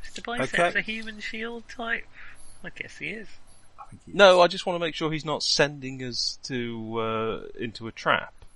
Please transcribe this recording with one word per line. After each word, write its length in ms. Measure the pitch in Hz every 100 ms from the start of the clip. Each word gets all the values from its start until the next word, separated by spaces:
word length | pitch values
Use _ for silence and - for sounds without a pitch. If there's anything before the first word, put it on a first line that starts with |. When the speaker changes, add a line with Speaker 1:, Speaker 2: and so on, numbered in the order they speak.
Speaker 1:
Mister 180 | - -
Biceps 300 | - 240 135
Speaker 2:
Okay. 260 | - 175 196
Speaker 1:
a 20 |
human 380 | 208 220 220 208
shield 440 | - 220 226 233 226
type? 380 | - 233 226 - - - - - -
I 60 | -
guess 280 | - 160 -
he 120 | 151
is. 180 | 208 208 - - - - -
Speaker 2:
I 40 | -
think 160 | 92 -
he 60 |
Speaker 3:
No, 260 | 175 196 180
Speaker 2:
is. 60 | 175
Speaker 3:
I 20 |
just 180 | 185 190
want 100 | 175
to 40 |
make 160 | 170 151
sure 160 | 160
he's 140 | 156 151
not 180 | 147
sending 600 | - - 143 147 131 131
us 360 | 131 113 - -
to, 560 | - 131 120 117 110 113
uh, 420 | 113 110 113 92 50 -
into 260 | 113 107 113
a 40 |
trap. 420 | - - - - - -